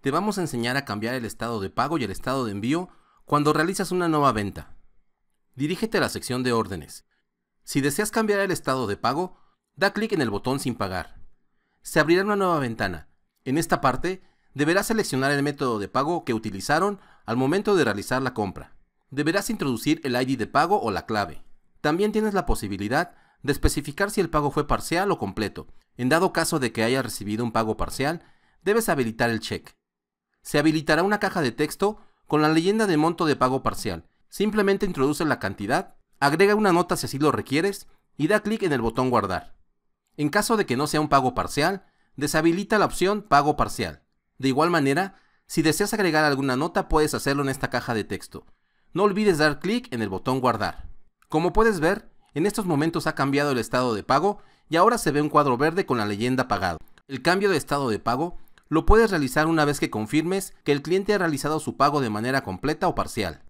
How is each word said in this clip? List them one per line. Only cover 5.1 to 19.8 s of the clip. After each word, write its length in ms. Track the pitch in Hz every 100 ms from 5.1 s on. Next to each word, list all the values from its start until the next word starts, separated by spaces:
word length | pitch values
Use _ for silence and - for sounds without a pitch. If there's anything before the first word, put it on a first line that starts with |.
| _ _ _ _ -
Dirígete 420 | 147 170 226 208
a 20 |
la 80 | 127
sección 360 | 104 - 127
de 80 | 127
órdenes. 520 | 117 104 92 71 - _ _ _ _ _ _
Si 160 | - 147
deseas 320 | 139 143 208
cambiar 260 | 240 220 202
el 140 | 196
estado 340 | 165 - 131 202
de 100 | 202
pago, 440 | 117 139 180 - _ _ _
da 180 | - 190
clic 200 | 202 220
en 100 | 190
el 80 | 123
botón 300 | 101 - 135
sin 160 | 135 113
pagar. 440 | 98 92 - - - - _ _ _ _
Se 160 | - 165
abrirá 240 | 151 175
una 140 | 196 208
nueva 240 | 190 165
ventana. 480 | 127 113 101 82 - _ _ _
En 140 | - 139
esta 220 | 160 175
parte, 420 | 135 127 170 190 _ _ _
deberás 320 | 131 147 180 202
seleccionar 460 | 226 - 131 135
el 100 | 143
método 380 | 143 143 135 110
de 80 | 98
pago 360 | 127 143 175
que 100 | -
utilizaron 680 | 113 110 98 - 151 196 202 - _
al 120 | - 117
momento 380 | 131 185 208
de 80 | 196
realizar 400 | 127 101 95 127
la 120 | 131
compra. 420 | 120 101 78 71 - _ _ _
Deberás 400 | 131 147 185 196
introducir 500 | 220 147 117